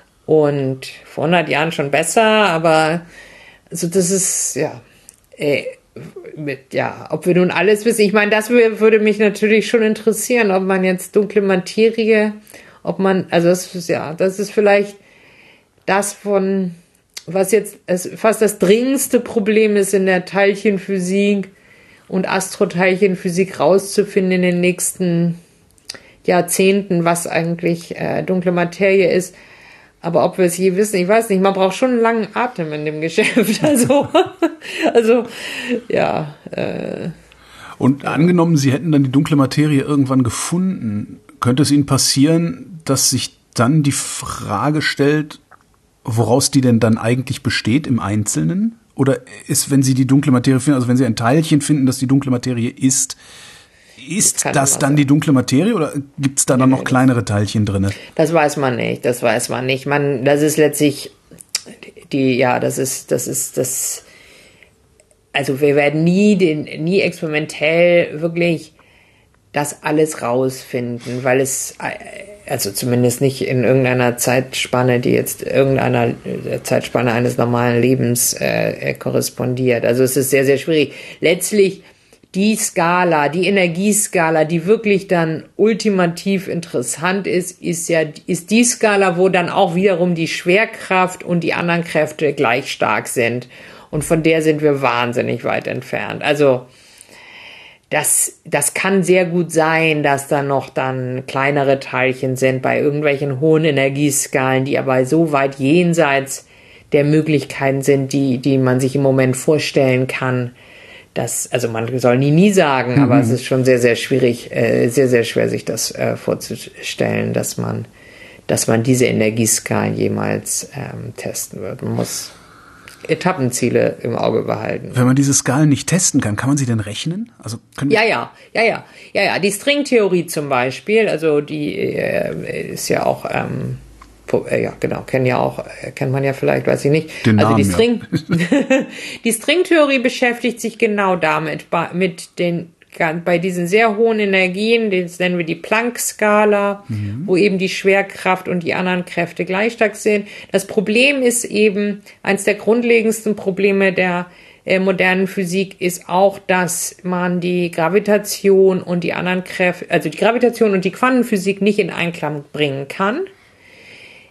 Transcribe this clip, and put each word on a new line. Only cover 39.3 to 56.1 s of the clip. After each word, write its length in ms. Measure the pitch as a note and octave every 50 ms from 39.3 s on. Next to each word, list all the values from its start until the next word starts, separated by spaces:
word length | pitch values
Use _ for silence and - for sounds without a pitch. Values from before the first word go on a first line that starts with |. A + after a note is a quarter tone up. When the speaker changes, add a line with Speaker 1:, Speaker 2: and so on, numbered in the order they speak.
| D#3
Speaker 2:
Materie 460 | C#3+ C3+ C3 - D3+ D3+ D3+ D3 C3+
irgendwann 420 | - C#3+ D3 C#3+ C3+ B2+ C3 C3 B2
gefunden, 960 | A2+ - - - - E3+ F3+ F#3 F#3+ F#3 - B2 A2 G#2 G#2 - - - - _ - - -
könnte 240 | - B2 B2 D3 C#3+
es 80 | B2
Ihnen 140 | C#3+ D3 C#3
passieren, 920 | - C#3 B2+ - - - C#3 C3+ D#3 E3 E3 E3+ E3+ D#3+ - - - - - -
dass 240 | - - - - -
sich 260 | C3+ A#2+ - - _ _ _ _ -
dann 260 | - A#2 B2 D#3 D#3 C#3+
die 80 | C#3+
Frage 920 | C3 - - - - - - - G2 A2 A2 G#2 G#2 G2 A#2+ D3 D3+ D#3 C#3+
stellt, 560 | - - - C#3 C#3+ D3+ D#3 D3 D3+ - - _ _ - _ _ _ _ _ _ _ _ _ -
woraus 480 | A#2+ A2 A2+ A2+ G#2+ A#2+ C#3 C#3 -
die 100 | - C#3
denn 180 | B2+ B2 A#2 A2+
dann 180 | A#2 A2 A2+ -
eigentlich 420 | - A#2 B2 B2+ A#2+ - B2 -
besteht 460 | - A#2+ - - - A2 A#2 D#3 D#3
im 120 | - B2+ A2+
Einzelnen? 800 | - G2 G#2 G#2+ G#2 - - D3+ D#3 D#3+ E3+ F#3+ G#3+ A3+ A3+ - _ _ -
Oder 240 | - C#3 C3+ B2+ - - - - - -
ist, 240 | - C#3+ - - C#3
wenn 100 | C#3 C#3 C3
Sie 100 | C3 C3
die 100 | B2+ C3
dunkle 240 | A#2+ C3+ C#3+ C3+ D3
Materie 280 | B2+ B2 A#2+ C#3 C3 B2+
finden, 160 | B2+ D3+ C#3+
also 120 | B2+ A#2+
wenn 100 | B2 B2
Sie 80 | C3 C3+
ein 100 | A#2 A2
Teilchen 460 | - A#2 A#2 C#3 E3 D#3 D#3+ D#3 C#3+
finden, 240 | - - D3+ C#3+ C3
das 100 | C3 B2+
die 100 | - C3+
dunkle 240 | B2+ C3+ C#3 C3+ C3+
Materie 380 | B2 A#2+ - B2+ B2 A#2 A2+ B2
ist, 480 | - - C3 C3+ - - - - - - - - - - - - - - - _ _ _ _ - - - C3
ist 280 | C3+ E3+ G#3+ - - -
Speaker 1:
Das 60 | - -
kann 100 | C#3 C3+
Speaker 2:
das 180 | C#3 C3+ C3+
Speaker 1:
immer 80 | - -
Speaker 2:
dann 100 | D3 C#3
Speaker 1:
sein. 60 | D3
Speaker 2:
die 80 | D3 C#3+
dunkle 260 | C3 C#3+ D3 - D#3+ C#3
Materie 400 | B2+ B2 - - - F3+ A#3 A#3
oder 180 | F3+ D3+ B2+ - C#3 C#3 -